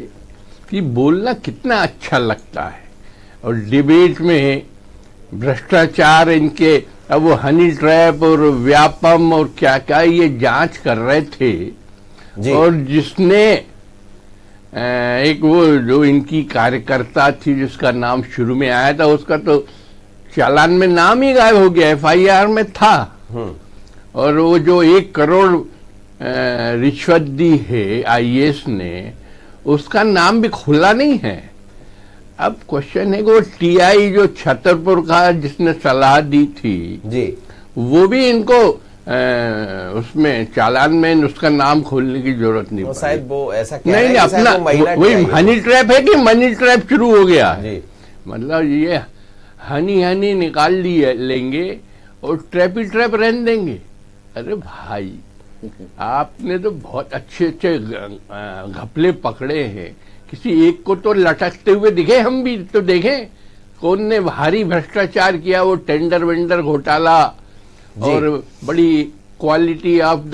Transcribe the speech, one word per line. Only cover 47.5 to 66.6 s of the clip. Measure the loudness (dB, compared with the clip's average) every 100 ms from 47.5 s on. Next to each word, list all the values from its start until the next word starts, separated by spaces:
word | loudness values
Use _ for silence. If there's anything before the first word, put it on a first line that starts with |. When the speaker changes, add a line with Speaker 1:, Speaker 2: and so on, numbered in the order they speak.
Speaker 1:
है? | -2 -8
Speaker 2:
जी। | -10 -14 -20 -20 -20 -16
Speaker 1:
मतलब | -12 -6 -4
ये | -2 -2 -2 -4 -6 -20 -20 -20 -20 -20 -8
हनी, | -6 -2 0
हनी | 0 -2 -2
निकाल | -2 -4 -2 0
लिए | 0 -2 0 0
लेंगे | -2 -4 -6 -4 -6 -8 -12 -18 -20 -20 -14
और | -8 -8 -6
ट्रैप | -2 -2 -2
ही |
trap | -6 -4 -2
रहने | 0 -2 -2
देंगे। | -2 -2 -4 -10 -16 -20 -20 -20 -18 -14
अरे | -10
भाई, | -10 -12 -20 -12 -12 -12 -14 -20 -20 -20 -20 -20 -20 -20 -12
आपने | -6 -6 -6 -10 -8 -6
तो | -6
बहुत | -8 -12 -12 -10
अच्छे | -14 -14 -6 -4
अच्छे | -2 -4 -4
ग-, | -6 -12 -14 -18 -18
अ, | -16 -14 -14 -14
घपले | -16 -14 -4 -2
पकड़े | -2 -8 -8 -8 -6
हैं, | -8 -10 -16 -18 -20 -20 -20
किसी | -12 -2 2 2
एक | 0
को | -6 -4
तो | -2
लटकते | 0 0 0 -6 -4 0
हुए | 2 2
दिखे, | 0 2 2
हम | 2 -2
भी | -4 -8
तो | -4 -4
देखें | 0 0 0 -4 -8 -20 -20 -20 -20 -8
कौन | -4 -2
ने | -2 -2
भारी | -2 -4 -2 -2
भ्रष्टाचार | -2 -4 -4 -4 -4 0 -2 -2
किया, | -2 0
वो | 0
टेंडर | -2 -2 -4 0 -2
वेंडर | -2 -2 -2 -2